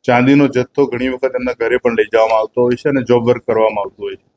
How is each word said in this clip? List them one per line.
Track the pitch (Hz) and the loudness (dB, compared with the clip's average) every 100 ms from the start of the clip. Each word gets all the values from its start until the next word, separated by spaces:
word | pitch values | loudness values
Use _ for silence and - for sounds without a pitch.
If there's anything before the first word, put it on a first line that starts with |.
ચાંદીનો | - 123 127 143 139 | 2 2 4 4 4
જથ્થો | 127 120 - 135 | 0 -4 -2 -2
ઘણી | 120 131 | -2 -6
વખત | 127 131 123 | -4 -4 -4
એમના | 123 | -6
ઘરે | 120 117 127 | -4 -2 0
પણ | 123 113 | 0 -2
લઈ | 107 | 0
જવામાં | 113 110 110 | 2 2 0
આવતો | 110 - | -2 -2
હોય | 123 120 | -2 -2
છે | 151 | -2
અને | 139 | -4
જોબ | 117 123 117 | 0 0 2
વર્ક | 120 | -2
કરવામાં | - 110 110 107 | -2 0 0 -2
આવતું | 98 _ 101 | -8 _ -12
હોય | 98 | -12
છે | _ | _